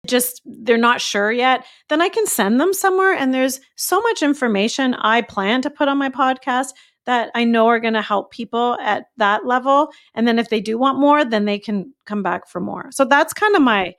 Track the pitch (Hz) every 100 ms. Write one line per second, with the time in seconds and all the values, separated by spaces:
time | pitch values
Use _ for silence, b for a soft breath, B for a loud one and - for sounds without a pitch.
0 | - 247 240 - - - 226 233 240 247
1 | - 208 208 240 254 254 B B _ 302
2 | 359 403 415 - 233 240 349 370 381 381
3 | 381 370 262 262 262 262 b - - 359
4 | 466 - 294 285 240 196 220 - 262 240
5 | 214 226 226 - 196 247 285 294 285 277
6 | 277 262 262 262 - 254 262 b b b
7 | - 247 226 233 233 233 220 233 226 220
8 | 208 202 - - 233 233 240 240 214 202
9 | - - 208 214 277 254 262 277 302 B
10 | B - 233 233 233 214 208 226 262 262
11 | 285 294 269 214 208 202 208 202 170 _
12 | - 208 185 180 - 180 202 180 269 -
13 | 269 285 320 - 427 392 254 208 180